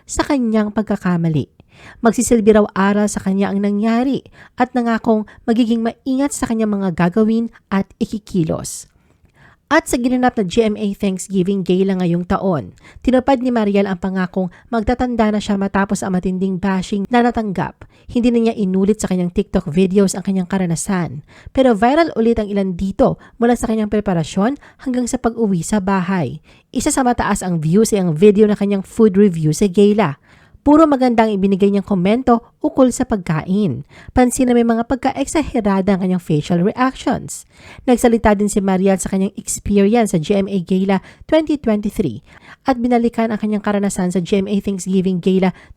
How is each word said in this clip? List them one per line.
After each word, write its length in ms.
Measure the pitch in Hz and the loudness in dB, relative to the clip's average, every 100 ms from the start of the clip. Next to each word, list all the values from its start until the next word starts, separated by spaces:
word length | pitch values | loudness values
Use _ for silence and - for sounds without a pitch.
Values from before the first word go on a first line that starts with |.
| - | -10
sa 160 | - | -6
kanyang 480 | - 285 226 214 214 | -2 0 0 0 -2
pagkakamali. 880 | 214 208 202 180 175 165 151 - _ _ _ - - | -2 -4 -2 -2 0 0 -2 -4 _ _ _ -20 -2
Magsisilbi 560 | 233 226 220 233 208 208 | 0 0 2 2 6 4
raw 80 | 208 | 4
aral 320 | - 196 208 | 0 0 2
sa 160 | 208 208 | 0 -2
kanya 320 | 196 196 190 | -2 -2 0
ang 80 | 196 | -2
nangyari 640 | 202 202 226 226 269 240 - - - - | -2 0 0 0 0 -4 -6 -20 -10 -4
at 160 | 247 | -2
nangakong 560 | 247 233 220 240 220 208 - | -2 -2 -2 0 0 -2 -8
magiging 400 | - 226 226 233 | -2 0 0 0
maingat 480 | 226 - 269 262 285 | -2 -6 -4 -2 -2
sa 160 | - - | -4 -4
kanyang 240 | 220 214 | -2 -2
mga 240 | 202 190 160 | -2 -2 0
gagawin 560 | 175 220 214 226 233 - - | 0 2 2 0 -2 -8 -6
at 160 | 196 - - | -4 -4 -6
ikikilos. 880 | 226 220 - 190 160 170 - - - _ _ _ _ _ - _ - | -6 -8 -4 -2 -2 -4 -8 -14 -18 _ _ _ _ _ -20 _ -2
At 160 | 311 | 0
sa 160 | - 269 | 0 -2
ginanap 400 | 247 254 247 226 | 0 0 0 0
na 80 | 185 | -2
G 160 | 233 | 0
M 80 | 220 214 | 0 0
A 80 | 208 196 | -4 -4
Thanksgiving 720 | 202 185 - 190 180 202 175 | -4 -4 -4 -2 0 0 0
Gala 320 | 185 196 185 | 0 0 0
ngayong 240 | 175 175 175 | 0 -2 -2
taon, 400 | 196 190 151 90 - - - | -2 -2 -4 -6 -16 -20 -12
tinupad 400 | - 254 254 262 | -2 0 2 0
ni 80 | 254 | 0
Mariel 320 | 240 208 196 | -2 0 0
ang 160 | 202 180 | 0 -4
pangakong 480 | 196 185 180 190 185 - - | -6 -4 -4 -4 -6 -8 -6
magtatanda 560 | 233 214 247 247 233 214 | -4 -2 -2 -2 0 0
na 80 | 208 | 0
siya 240 | - 196 | -2 -2
matapos 400 | 196 196 202 202 | -2 -2 -2 -2
ang 160 | 196 180 | -2 -2
matinding 400 | 190 185 190 180 | -2 -4 -4 -4
bashing 480 | 196 190 - 202 190 | -2 -4 -4 -6 0
na 80 | 240 | 0
natanggap. 640 | 240 233 214 175 143 - - _ - | 2 -2 -4 -4 -6 -10 -20 _ -6
Hindi 240 | 240 240 | -2 0
na 160 | 233 226 | 2 0
niya 60 | 226 | 0
inulit 480 | 190 190 196 214 | -2 0 0 0
sa 80 | 190 | -2
kanyang 240 | 180 175 202 | -2 -2 -2
TikTok 320 | 196 190 170 | -2 -2 -2
videos 480 | 160 190 202 190 202 | 0 2 2 2 0
ang 80 | |
kanyang 240 | 196 190 180 | -4 -4 -2
karanasan. 800 | 190 175 160 - 185 165 143 - - - | -2 -2 -4 -2 -4 -4 -8 -16 -20 -4
Pero 240 | 269 262 202 | 2 2 4
viral 320 | 233 311 330 214 | 2 4 2 0
ulit 240 | 226 226 | 0 0
ang 80 | 202 | -2
ilan 240 | 202 190 | -2 -2
dito 480 | 170 196 - 214 170 - - | -4 -4 2 0 0 -10 -2
mula 160 | 233 | 0
sa 160 | 240 - | 0 -2
kanyang 240 | 220 208 | -2 -2
preparasyon 640 | 214 202 170 156 190 220 285 - - | -2 0 -2 -2 -2 -2 -2 -12 -12
hanggang 240 | 262 247 | -6 -4
sa 160 | 233 247 | -2 -2
pag-uwi 400 | 233 233 214 180 | -2 -2 -2 -2
sa 240 | - 214 | -2 -2
bahay. 560 | 190 190 175 185 127 156 _ _ _ | 0 -2 0 -2 -4 -8 _ _ _
Isa 160 | 262 311 | -4 -2
sa 160 | 285 | 0
mataas 400 | 247 240 175 202 | 0 0 -2 -4
ang 160 | 185 170 | -4 -2
views 320 | 156 196 226 | 2 2 2
ay 80 | 202 | 2
ang 160 | 180 151 | 0 4
video 320 | 208 202 208 | 4 6 4
na 80 | 202 | 2
kanyang 240 | 202 196 | -2 -4
food 400 | - - 220 185 | -4 2 4 6
review 320 | 208 165 151 | 4 4 0
sa 160 | 156 208 | 0 0
gala. 480 | 190 208 208 170 - _ _ _ _ 285 | 4 4 4 0 -4 _ _ _ _ 4
Puro 160 | 311 | 6
maganda 400 | 311 262 254 226 | 6 4 2 2
ang 80 | 220 | 2
ibinigay 400 | 196 196 190 202 | 2 0 2 2
niyang 160 | 202 - | 2 0
komento 720 | 175 185 240 254 233 - _ | 0 2 2 2 0 0 _
ukol 320 | 302 - 254 | -2 2 2
sa 160 | 240 254 | 2 -4
pagkain. 800 | 208 170 156 - 196 190 120 - - - | -4 -2 -4 -2 -2 -2 -4 -10 -20 -4
Pansin 400 | 247 247 - 247 | 2 2 2 2
na 40 | 240 | 2
may 80 | 233 | 2
mga 240 | 226 233 | 0 -2
pagka-eksaherada 1040 | 269 233 - 277 330 262 240 202 196 185 | -2 -2 -4 -4 -2 -2 -2 0 0 2
ang 80 | 185 | 0
kanyang 160 | 185 180 | 0 -2
facial 400 | - 151 - 175 | 0 -2 0 0
reactions. 880 | 185 233 262 - 294 220 - - - _ - - - | 0 0 -2 -2 -4 -4 -6 -14 -18 _ -20 -6 0
Nagsalita 480 | 240 254 226 220 | 2 4 4 2
din 160 | 202 208 | 2 0
si 80 | 208 | 0
Mariel 400 | 196 185 196 190 | 0 2 2 0
sa 80 | - | -2
kanyang 160 | 190 196 - | -2 -2 -6
experience 720 | - - - 202 196 240 208 | -10 -8 0 2 4 4 2
sa 80 | 170 | 0
G 160 | 151 | 0
M 160 | 202 196 | 0 0
A 80 | 196 | -4
Gala 400 | 165 190 196 190 - - - | -2 0 0 -2 -4 -18 0
twenty 240 | 320 311 | 0 2
twenty-three 640 | 294 226 208 202 - 160 104 - - - - - | -2 -2 -2 -2 -4 -4 -6 -14 -20 -20 -8 -4
at 160 | 247 | -2
binalikan 480 | 247 240 233 233 226 | 0 2 0 0 -2
ang 80 | 208 | -2
kanyang 240 | 214 208 | -2 -2
karanasan 480 | 208 202 196 - 180 | -2 -2 -2 -2 -2
sa 80 | 185 | -2
G 240 | 165 202 | 0 0
M 80 | 202 | 0
A 80 | 196 | -2
Thanksgiving 640 | 202 190 185 190 185 180 | -2 -6 -2 0 0 0
Gala 320 | 190 185 180 - - | 0 2 0 -2 -12